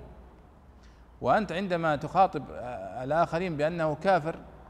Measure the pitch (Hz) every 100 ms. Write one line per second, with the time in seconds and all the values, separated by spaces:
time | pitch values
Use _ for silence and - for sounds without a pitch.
0 | - - - - - - - - - -
1 | - - 117 175 202 170 202 175 165 147
2 | 151 175 190 160 131 78 120 117 95 104
3 | 127 156 170 165 185 147 147 175 160 151
4 | 196 185 151 170 - - -